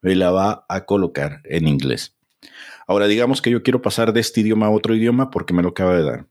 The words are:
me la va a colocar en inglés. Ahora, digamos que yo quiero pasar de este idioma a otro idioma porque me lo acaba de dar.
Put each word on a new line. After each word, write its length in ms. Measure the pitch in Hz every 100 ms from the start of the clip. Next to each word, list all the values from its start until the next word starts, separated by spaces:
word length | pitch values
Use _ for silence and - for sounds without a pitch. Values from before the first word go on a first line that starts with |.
me 140 | 90 92
la 160 | 90
va 340 | 92 98 104 _
a 160 | 95 95
colocar 560 | 101 90 71 71 71
en 240 | - 82 80
inglés. 500 | 71 65 60 - _ _ _ - - - - -
Ahora, 200 | 101 104
digamos 340 | 107 120 131
que 80 | -
yo 140 | 120
quiero 180 | - 123
pasar 320 | 104 - 113
de 80 | 110
este 200 | 113 -
idioma 260 | 107 110 107
a 40 |
otro 240 | 107 107 113
idioma 360 | 113 123 131
porque 220 | 98 85
me 100 | 87
lo 60 | 87
acaba 280 | - 92 90
de 60 |
dar. 240 | 76 60 -